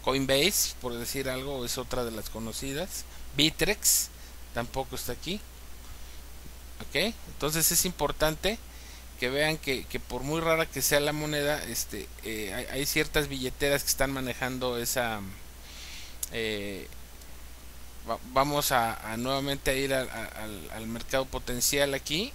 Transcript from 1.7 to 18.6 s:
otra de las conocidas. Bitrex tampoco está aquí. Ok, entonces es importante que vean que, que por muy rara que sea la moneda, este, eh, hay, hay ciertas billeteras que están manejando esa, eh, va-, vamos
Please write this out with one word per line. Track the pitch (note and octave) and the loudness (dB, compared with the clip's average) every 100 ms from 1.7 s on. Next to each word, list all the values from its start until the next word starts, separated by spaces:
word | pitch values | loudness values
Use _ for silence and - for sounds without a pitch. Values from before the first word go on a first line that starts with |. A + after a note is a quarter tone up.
| - | -2
otra | B2 B2+ A#2+ | -2 0 0
de | |
las | A2 G2 | -2 -6
conocidas. | G#2+ A2+ - C#3 C#3 F#3 - - - - C3+ | -6 -4 -4 -4 -4 -4 -6 -8 -10 -6 6
Bitrex | D3+ - D#3+ G#3 - - - - - - - | 6 6 2 4 6 4 2 -6 -14 -12 -6
tampoco | A#2+ A#2+ C3 C3 B2 | -2 -2 -2 -4 -4
está | - | -4
aquí. | A#2+ D3 G3+ - - - - - - - - - - - - - - | -4 -4 -4 -6 -14 -12 -12 -10 -10 -10 -10 -10 -10 -10 -12 -12 -10
Ok, | - C#3 G3 A#3 - | -2 2 2 0 -10
entonces | - C#3+ D#3+ D#3+ | -2 0 4 4
es | E3+ | 4
importante | F#3 F3 C#3+ C#3+ D#3 D#3 - A3+ - - - - - - | 2 2 0 4 4 4 0 0 -6 -12 -12 -12 -12 -2
que | B2 | 0
vean | C3+ D#3 D#3 | 4 4 2
que, | - B2+ - | 0 -2 -2
que | A#2+ | -6
por | - B2 | -4 -4
muy | C3+ D#3+ | 0 0
rara | E3 D#3+ E3 | 4 4 2
que | C#3 | 2
sea | B2+ D3 | 4 6
la | D3 | 4
moneda, | D3+ D3+ D3+ C#3+ D3 - | 2 0 2 2 0 0
este, | A#2 - G#2+ - - | -4 -4 -6 -8 -8
eh, | G#2+ A2 G#2 | -6 -4 -4
hay, | F#2+ - C3+ | -4 -4 -2
hay | C#3+ | 2
ciertas | D#3 D3+ D#3 C#3+ | 2 4 2 2
billeteras | C3+ B2+ A#2+ C#3+ C#3+ | 0 -2 2 4 4
que | - | 4
están | - C3+ | 2 2
manejando | C3+ C3 A#2 B2+ B2+ B2+ A#2+ | 2 -2 0 -2 0 0 0
esa, | A#2+ - A#2+ A2 G2 F#2+ - - - - - - - - - | 0 2 2 0 -4 -8 -12 -12 -12 -12 -10 -10 -10 -6 -4
eh, | A#2 A2 G#2+ G2+ F#2+ C2+ - - - - - - - - - - - - | -2 -2 -2 -4 -6 -8 -12 -12 -12 -12 -12 -12 -12 -12 -12 -12 -10 -6
va-, | A2+ - | -6 0
vamos | C3 C#3 D3 | 4 4 4